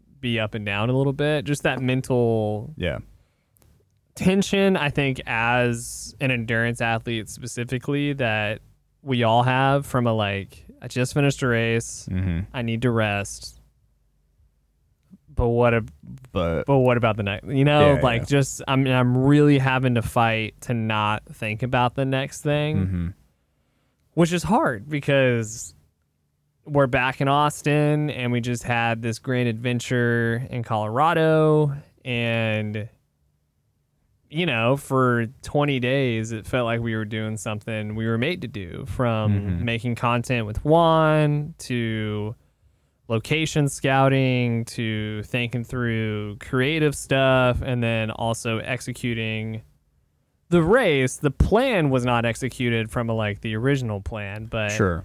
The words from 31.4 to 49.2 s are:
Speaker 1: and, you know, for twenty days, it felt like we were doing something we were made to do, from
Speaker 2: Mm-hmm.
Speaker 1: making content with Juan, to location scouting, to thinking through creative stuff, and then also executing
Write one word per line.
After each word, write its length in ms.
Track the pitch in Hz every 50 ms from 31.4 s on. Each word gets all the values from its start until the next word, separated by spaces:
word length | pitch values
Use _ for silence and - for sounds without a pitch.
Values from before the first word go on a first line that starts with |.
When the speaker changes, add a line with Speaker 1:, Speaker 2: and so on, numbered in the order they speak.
| 156 156 151 151 151 143 139 143 - - _ _ -
Speaker 1:
and, 840 | 131 123 120 117 117 117 113 113 110 107 107 107 104 104 107 104 107 _ _ _ _ _ _ _ _ _ _ _ _ _ _ _ _ _ _ _ _ _ _ _ _ _ _ _ _
you 160 | 147 156 180
know, 320 | 165 127 113 113 120 139 139
for 500 | - - 135 131 127 123 120 117 117 113 - -
twenty 380 | - - - 147 147 147 139 127
days, 520 | 123 123 131 139 135 123 113 110 110 113
it 160 | 117 107 95 -
felt 180 | - 127 120
like 140 | 113 117 117
we 140 | 117 117 113
were 100 | 110 110
doing 320 | 104 110 110 110 110 110 104
something 580 | - 117 107 110 - - 113 107 107 107 107
we 120 | 110 113 113
were 100 | 113 113
made 240 | 120 160 180 185
to 60 | 156 120
do, 380 | - 104 95 85 - - - -
from 460 | - - 127 120 113 110 107 104 104
Speaker 2:
Mm-hmm. 320 | 98 101 95 87 85 101
Speaker 1:
making 300 | 120 117 113 117 123 117
content 500 | - 131 120 120 120 117 - 131 120 110
with 180 | 104 110 - -
Juan, 880 | 147 156 170 170 165 160 160 156 156 156 156 151 147 147 147 147 160 170 -
to 760 | - - 127 120 117 113 110 110 107 107 104 104 104 107 120 - _ _ _ _ _ _ _ _ _ _ _ _ _ -
location 580 | 117 110 - - 151 156 160 151 - 156 143 139
scouting, 960 | - - - 135 135 135 135 135 135 135 131 131 127 123 123 120 117 117 113
to 560 | - - - 117 110 110 107 107 107 107 107 101
thinking 400 | - - 123 120 117 - 123 117
through 720 | - - 127 120 117 113 113 110 110 107 104 104 104 104 123
creative 560 | - - - 127 127 143 160 160 151 147 139
stuff, 640 | - - - 139 135 135 131 131 131 127 123 123 -
and 220 | - 131 127 123 117
then 260 | 113 113 113 113 110
also 500 | - - 113 113 113 - - 120 113 110
executing 1000 | - - 127 123 - 127 120 - - 123 117 113